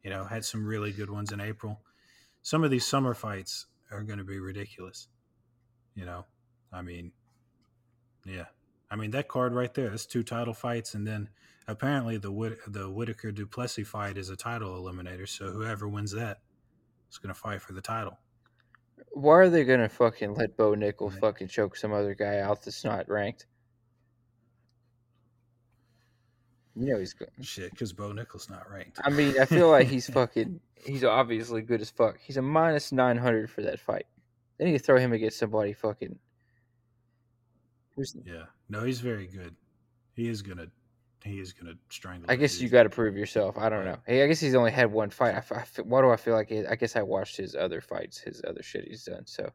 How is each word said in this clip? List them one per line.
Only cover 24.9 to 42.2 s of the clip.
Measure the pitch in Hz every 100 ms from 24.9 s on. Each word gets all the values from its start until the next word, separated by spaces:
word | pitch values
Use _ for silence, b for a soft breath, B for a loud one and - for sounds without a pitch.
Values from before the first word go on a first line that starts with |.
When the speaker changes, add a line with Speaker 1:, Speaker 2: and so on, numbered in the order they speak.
| _ _ _ _ _ _ _ _ _ _ _ _ _ _ _ _ _ _ -
Speaker 2:
You | 131
know | 113
he's | 92
go- | - - -
Speaker 1:
Shit, | 127 - 90 90
'cause | 113
Bo | 90 104
Nickel's | 104 120 - -
not | - -
ranked. | 98 - -
Speaker 2:
I | 143
mean, | 143 143 135
I |
feel | 135 165 170
like | 147 127
Speaker 1:
<laughs> |
Speaker 2:
he's | 131 -
fucking, | 131 120 - 120 170 _ _
he's | - 139
obviously | 123 113 120 113 113 113
good | 113 117
as | 107
fuck. | - 113 -
He's | - 135
a |
minus | 131 156 165 151 -
nine | 131 127 120
hundred | 123 113 110
for | -
that | - -
fight. | - 104 - _ _ _ _ _
They | 170
need |
to | 147
throw | - 131
him | 127
against | 117 110 -
somebody | 110 110 104
fucking | 104 110 104 95 92 _ _ _ _ _ _ _ _ _ _ _ _ _ _ _ _ _ -
who's | 135 -
Speaker 1:
Yeah. | 95 85 80 _ _
No, | 107
he's | 120 123
very | 123 110 92
good. | 92 87 85 _ _ _ _ _
He | - 117
is | 110
gonna, | 101 90 85 _ _ _ _ _
he | 104 98
is | 92
gonna | - 87 82 _
strangle | - - 90